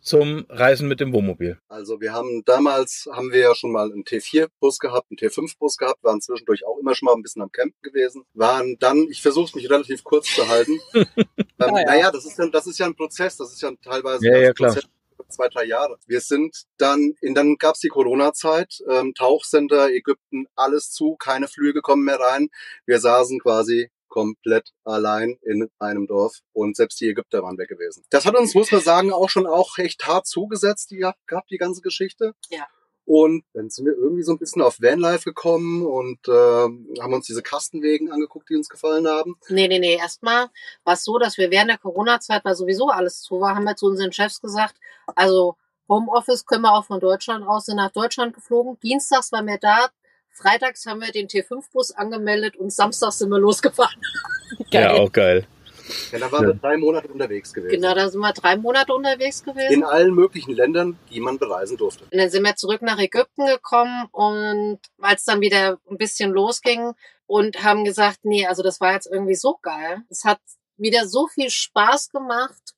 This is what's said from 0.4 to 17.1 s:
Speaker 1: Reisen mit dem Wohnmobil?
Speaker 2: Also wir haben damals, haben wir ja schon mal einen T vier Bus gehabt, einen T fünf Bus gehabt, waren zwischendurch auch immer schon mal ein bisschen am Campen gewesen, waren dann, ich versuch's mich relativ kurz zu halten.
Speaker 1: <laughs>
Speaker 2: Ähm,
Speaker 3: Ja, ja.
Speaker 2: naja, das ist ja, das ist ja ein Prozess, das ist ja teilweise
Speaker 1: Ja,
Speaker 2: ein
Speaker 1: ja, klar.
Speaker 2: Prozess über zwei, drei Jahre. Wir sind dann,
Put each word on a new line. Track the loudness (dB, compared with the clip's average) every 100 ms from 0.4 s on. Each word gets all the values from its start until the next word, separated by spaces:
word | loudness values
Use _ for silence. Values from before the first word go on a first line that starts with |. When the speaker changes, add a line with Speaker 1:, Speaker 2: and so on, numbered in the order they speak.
| -10
Speaker 1:
Reisen | 0 4 4 0
mit | -2
dem | 0
Wohnmobil? | 0 0 -2 -6 -8 _
Speaker 2:
Also | -18 -12 -8
wir | -6
haben | -6 -6 -4 2
damals, | 4 4 2 -2 -6 -12
haben | -10 0
wir | 4
ja | 6
schon | 4 0
mal | -2 -4
einen | -6 -8
T | -8
vier | -2 0 0 _
Bus | 0 0
gehabt, | -4 -4 -6
einen | -4
T | -4
fünf | -4 -8 -4
Bus | -4 -2
gehabt, | -4 -2
waren | 0 -2
zwischendurch | -4 -10 -2 -4 -2
auch | -6
immer | -2
schon | -2 2
mal |
ein | 2
bisschen | 0 -12
am | -12
Campen | -6 -6 _
gewesen, | -10 -2 -2 -2 _
waren | -2 0 0 -2 0
dann, | 2 2 0
ich | 0
versuch's | 0 2 -2
mich | -4 0
relativ | 0 0 -8
kurz | 0 0 0
zu | -2 2
halten. | 2 2 -2 0
Speaker 1:
<laughs> | 0 2 0 -2 -2 -8 _
Speaker 2:
Ähm, | 0
Speaker 3:
Ja, | 2
ja. |
Speaker 2:
naja, | 4 4 4
das | 0
ist | -10 -4
ja, | 0
das | 0 -2
ist | -4
ja | -4
ein | -4
Prozess, | -10 -4 -6 -6
das | -14
ist | -8
ja | -10 -10
teilweise | -8 -6 -4 0 6
Speaker 1:
Ja, | 8
Speaker 2:
ein |
Speaker 1:
ja, | 6
klar. | 6 2
Speaker 2:
Prozess | 2 -4 _ _
über | _ -20
zwei, | -4 -2
drei | -2 -4
Jahre. | -2 -4 -6 _
Wir | -6
sind | -2 -2 -2 -6 -20 _
dann, | 2 2 0